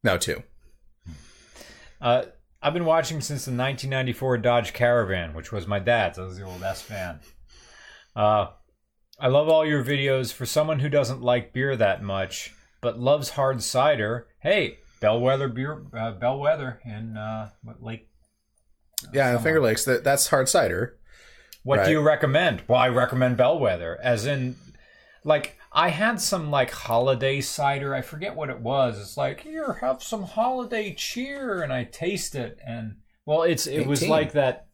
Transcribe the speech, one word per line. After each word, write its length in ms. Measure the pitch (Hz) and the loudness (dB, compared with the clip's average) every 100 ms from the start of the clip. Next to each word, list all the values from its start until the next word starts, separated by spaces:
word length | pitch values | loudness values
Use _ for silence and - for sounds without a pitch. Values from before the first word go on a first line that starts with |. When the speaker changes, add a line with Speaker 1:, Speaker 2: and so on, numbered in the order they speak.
Speaker 1:
No, 140 | 107 90 | 0 0
two. 260 | - - - - _ _ _ _ - 76 - - _ - - - - - | -2 -6 -8 -20 _ _ _ _ -18 -18 -20 -20 _ -20 -20 -20 -20 -4
Speaker 2:
Uh, 220 | 120 120 - - _ _ | 2 2 2 -14 _ _
I've 120 | 147 | -4
been 120 | 170 170 | 0 2
watching 360 | 160 147 160 | 2 2 -6
since 240 | 123 143 131 | -6 -8 -6
the 60 | |
nineteen 380 | 123 131 139 135 | -4 -4 -4 -4
ninety-four 480 | 135 127 117 131 123 | -2 -2 -2 0 0
Dodge 340 | 120 120 107 | 4 2 2
Caravan, 600 | - 120 120 101 92 82 | 0 4 4 2 -2 -4
which 180 | 80 78 | -10 -8
was 140 | 104 90 | -8 -2
my 120 | 101 | -2
dad's. 400 | 95 117 95 85 | 2 2 2 -2
I 40 | 92 | -12
was 120 | 92 | -12
the 60 | |
old 180 | 95 87 | -12 -10
S 180 | 95 95 | -8 -8
fan. 380 | - 104 92 76 - - - - - - - - _ 113 | -10 -10 -10 -10 -18 -20 -20 -20 -20 -20 -20 -20 _ 0
Uh, 320 | 107 107 98 - _ _ _ _ _ _ | 2 4 0 -6 _ _ _ _ _ _
I 60 | 135 | 2
love 200 | 139 156 | 2 6
all 160 | 160 156 | 4 4
your 180 | 147 | 0
videos. 500 | 127 143 135 131 123 | 0 0 0 0 -2
For 120 | - 123 | -6 -2
someone 340 | 151 151 156 | 0 0 0
who 100 | 147 | 2
doesn't 320 | 143 127 131 | 2 0 -2
like 320 | 123 123 120 | 0 0 0
beer 220 | 127 139 127 | -4 -2 2
that 240 | 107 90 | 2 2
much, 500 | 101 98 92 - - - _ _ | -2 -4 -4 -6 -14 -18 _ _
but 180 | 120 113 | -6 -2
loves 300 | 123 147 135 | 2 2 0
hard 320 | - 135 131 | -2 0 0
cider, 640 | - 127 139 139 107 120 - _ | -2 2 2 2 0 -4 -10 _
hey, 380 | 151 202 131 - - _ | 0 0 0 -6 -20 _
Bellwether 480 | 107 117 123 135 135 | 2 4 2 2 -2
Beer, 360 | 117 139 127 - 113 | -4 -6 -8 -12 -8
uh, 140 | 113 | -8
Bellwether 680 | 98 120 139 143 156 131 120 120 | -2 -2 0 0 0 -2 -10 -14
in, 300 | 107 113 110 | -12 -10 -10
uh, 320 | 107 110 107 _ | -8 -8 -10 _
what, 180 | 113 110 | -20 -16
Lake? 260 | 110 113 _ _ _ _ _ _ _ _ _ - - | -12 -14 _ _ _ _ _ _ _ _ _ -10 -4
Speaker 1:
Yeah, 120 | 139 131 | 2 2
Speaker 2:
somewhere. 160 | 120 | 2
Speaker 1:
Finger 180 | 117 160 | 4 4
Lakes. 240 | 120 113 - | 4 2 2
That, 180 | 123 | 2
that's 240 | 139 139 - | 4 2 4
hard 220 | 143 131 | 4 4
cider. 480 | 180 110 87 117 - - - - - _ - | 4 2 0 -4 -8 -20 -20 -20 -20 _ -14
Speaker 2:
What 160 | 127 135 | 0 4
Speaker 1:
Right. 60 | 95 | 4
Speaker 2:
do 60 | |
you 100 | 156 | 6
recommend? 640 | 151 151 147 143 175 98 - | 4 4 4 4 2 0 2
Well, 120 | 123 | 4
I 80 | 123 | 6
recommend 460 | 120 123 127 127 123 | 4 2 2 2 4
Bellwether, 600 | 127 165 120 87 85 - | 4 4 2 0 -4 -4
as 240 | 131 117 117 | 0 0 0
in, 300 | 139 127 127 - - _ _ _ _ 147 | -2 -4 -8 -18 -20 _ _ _ _ 2
like, 320 | 151 151 - - | 2 0 -14 -4
I 160 | - 175 | 0 0
had 300 | 156 214 226 | 2 0 0
some, 280 | - 190 151 | -2 -2 0
like, 220 | 143 123 | 0 0
holiday 680 | - - 117 131 127 131 139 | -2 0 2 2 2 0 -2
cider. 520 | - - 143 139 139 | -4 -2 -2 0 -4
I 80 | 135 | -6
forget 340 | 127 151 196 160 | -6 -10 -10 -6
what 140 | 143 | -8
it 100 | 117 | -6
was. 380 | 117 139 127 104 | -2 2 2 0
It's 180 | 101 - | -10 -4
like, 240 | 139 - | -4 -4
"Here, 320 | 302 320 285 - | -12 -8 -6 -4
have 200 | 254 254 | -4 -4
some 220 | - 214 | -6 -8
holiday 680 | 180 - 240 254 233 233 214 | -6 -2 -2 -2 -4 -6 -6
cheer," 680 | - - 240 262 277 262 190 | -8 -8 -8 -8 -8 -6 -4
and 100 | 147 | -4
I 100 | 127 | -4
taste 520 | 117 - 170 202 - 139 | -6 -6 -6 -4 -6 -8
it, 220 | 117 - - | -10 -12 -12
and, 300 | 117 110 104 _ _ - | -10 -10 -14 _ _ 0
well, 180 | 151 | 2
it's, 240 | 170 165 - | 4 2 -2
it 180 | 143 143 | -2 0
was 140 | 143 | 0
Speaker 1:
Eighteen. 100 | 147 | 4
Speaker 2:
like 200 | 156 151 | 2 2
that. 360 | 147 131 - - | 2 0 -2 -12